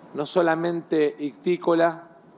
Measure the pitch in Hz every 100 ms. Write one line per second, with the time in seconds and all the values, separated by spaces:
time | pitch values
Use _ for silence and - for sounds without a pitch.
0 | - 135 147 185 170 160 170 170 160 156
1 | 147 147 147 117 185 175 175 165 170 165
2 | - - -